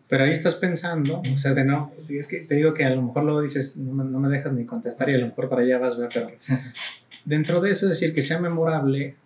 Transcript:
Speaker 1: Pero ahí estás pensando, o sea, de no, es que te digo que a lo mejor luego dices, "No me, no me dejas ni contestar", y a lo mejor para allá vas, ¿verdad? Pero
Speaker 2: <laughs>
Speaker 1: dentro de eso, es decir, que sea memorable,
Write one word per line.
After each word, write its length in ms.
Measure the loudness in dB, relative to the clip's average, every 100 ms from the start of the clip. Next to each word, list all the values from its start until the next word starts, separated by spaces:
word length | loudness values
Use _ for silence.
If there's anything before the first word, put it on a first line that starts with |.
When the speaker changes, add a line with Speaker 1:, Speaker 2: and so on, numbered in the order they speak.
| -2
Speaker 1:
Pero 160 | 2
ahí 80 | 4
estás 240 | 2 0 0
pensando, 680 | 0 -2 -2 0 0 -2 -2
o 60 | 0
sea, 160 | 2
de 100 | 2
no, 280 | 4 2 -2 -10 -8
es 180 | -8 -6
que 140 | -8
te 160 | 0 2
digo 180 | 4
que 100 | 4
a 60 | 2
lo 100 | 2
mejor 220 | 0 0
luego 180 | 0 0
dices, 360 | 0 -2 -6 -6
"No 160 | -6
me, 120 | -4
no 140 | -2 0
me 100 | 0
dejas 240 | 0 -2
ni 120 | -4
contestar", 440 | -4 -6 -6 -2 2
y 60 |
a 40 | 2
lo 80 | 0
mejor 220 | -2 -2
para 140 | 2
allá 160 | 2 2
vas, 180 | 0 -2
¿verdad? 140 | -4
Pero 200 | -4 -6 -8 -4
Speaker 2:
<laughs> 760 | -2 -4 -12 -14 -14 _ -12
Speaker 1:
dentro 360 | -2 0 2 2
de 100 | 2
eso, 180 | 2 2
es 120 | 2
decir, 120 | 0
que 100 | 0
sea 180 | 0 0
memorable, 720 | 0 0 2 2 2 0 -2 -8